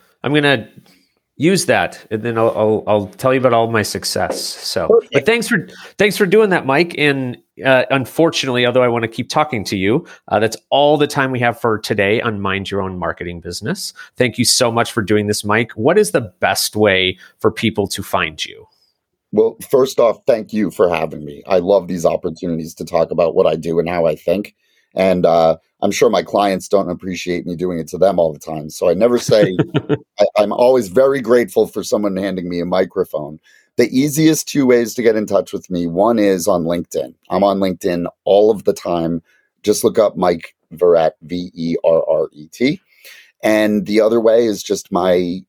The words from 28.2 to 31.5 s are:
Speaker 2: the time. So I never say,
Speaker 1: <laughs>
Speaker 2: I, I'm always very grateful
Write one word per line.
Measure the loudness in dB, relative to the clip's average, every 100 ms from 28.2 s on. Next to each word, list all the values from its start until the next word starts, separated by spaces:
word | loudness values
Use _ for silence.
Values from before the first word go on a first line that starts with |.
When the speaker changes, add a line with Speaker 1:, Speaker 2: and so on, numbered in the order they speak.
| 0
Speaker 2:
the | -2
time. | -10 -10 -10
So | -2 0
I |
never | 2 2 2
say, | 2 4 4 2 -2 -2 -4
Speaker 1:
<laughs> | -6 -4 -2
Speaker 2:
I, | 0 2
I'm | 0
always | 2 4 4 2
very | 2 2 2
grateful | 2 2 2